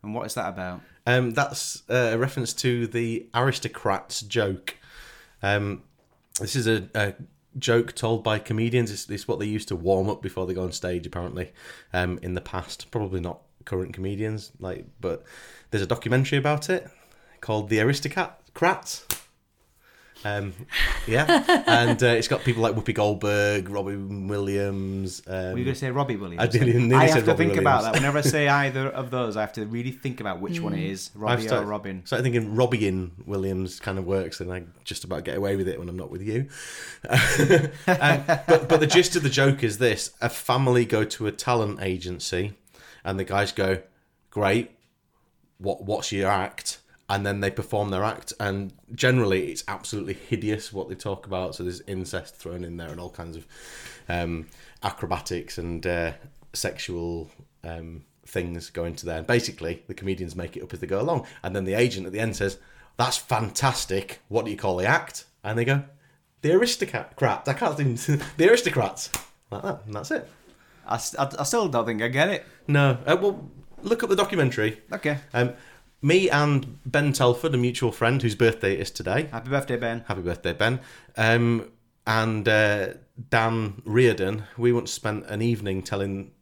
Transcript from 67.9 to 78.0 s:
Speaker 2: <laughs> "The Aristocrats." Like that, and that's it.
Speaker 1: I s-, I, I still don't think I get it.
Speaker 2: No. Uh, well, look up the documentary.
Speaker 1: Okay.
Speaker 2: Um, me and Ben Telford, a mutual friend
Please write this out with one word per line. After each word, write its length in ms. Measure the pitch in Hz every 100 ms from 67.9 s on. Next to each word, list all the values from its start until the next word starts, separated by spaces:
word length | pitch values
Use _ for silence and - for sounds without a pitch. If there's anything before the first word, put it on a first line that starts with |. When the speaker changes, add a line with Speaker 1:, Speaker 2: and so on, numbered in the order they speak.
| 117
Speaker 2:
<laughs> 400 | - 147 - -
"The 120 | 175
Aristocrats." 640 | 233 208 139 101 - - - - _ _
Like 120 | 101
that, 200 | 196 -
and 100 | 104 107
that's 160 | -
it. 160 | 311 - - _ _ _ _ -
Speaker 1:
I 80 |
s-, 220 | 110 - -
I, 100 | 135 -
I 20 |
still 240 | 143 240 202
don't 180 | 123 110
think 160 | 110
I 60 | 117
get 200 | 131 165
it. 180 | 202 - - -
Speaker 2:
No. 300 | 147 139 123
Uh, 120 | - 180
well, 300 | 202 196 - - - -
look 220 | 196 226
up 60 | 220
the 40 | 190
documentary. 640 | 202 185 135 120 110 110 -
Speaker 1:
Okay. 260 | 107 147 143 -
Speaker 2:
Um, 200 | 123 123 - - - _ _
me 280 | 139 180 190
and 480 | 143 147 143 135 - -
Ben 260 | 147 147
Telford, 420 | 135 123 123 123
a 40 | 127
mutual 340 | 123 123 120
friend 300 | -